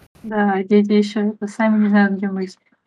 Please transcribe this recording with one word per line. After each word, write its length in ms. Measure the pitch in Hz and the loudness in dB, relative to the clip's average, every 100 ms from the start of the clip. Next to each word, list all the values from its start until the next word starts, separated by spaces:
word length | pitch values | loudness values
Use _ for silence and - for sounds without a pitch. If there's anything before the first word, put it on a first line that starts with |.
| _ _ | _ _
Да, 400 | 220 214 208 190 | -6 -2 0 -2
дети 300 | 190 208 208 | 2 2 2
ещё 280 | 208 208 214 | 2 0 -2
это 260 | 208 214 208 | -4 -4 -10
сами 360 | - 220 214 | -2 0 2
не 60 | 208 | 2
знают, 240 | 208 202 | 2 2
где 140 | 190 196 | 0 -6
мы 140 | 190 185 | -6 -8
их 60 | - _ _ | -12 _ _